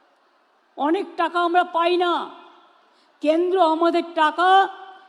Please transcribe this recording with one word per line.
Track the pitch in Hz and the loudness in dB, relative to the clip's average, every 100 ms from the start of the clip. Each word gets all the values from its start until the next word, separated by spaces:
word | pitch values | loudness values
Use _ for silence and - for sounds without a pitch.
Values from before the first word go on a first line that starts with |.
| _ _ _ _ _ _ _ - | _ _ _ _ _ _ _ -4
অনেক | 285 370 - - | -2 -2 -4 -4
টাকা | 330 349 | -4 -2
আমরা | 349 359 | 0 0
পাই | 359 339 339 359 | 0 0 0 0
না। | 349 311 185 - - _ _ _ _ _ _ _ | 0 -2 -6 -14 -20 _ _ _ _ _ _ _
কেন্দ্র | 294 320 359 370 | -2 0 2 2
আমাদের | 320 320 339 339 339 339 | 2 2 0 0 -4 0
টাকা | 302 302 370 381 392 - - - | 0 2 4 4 2 -4 -20 -20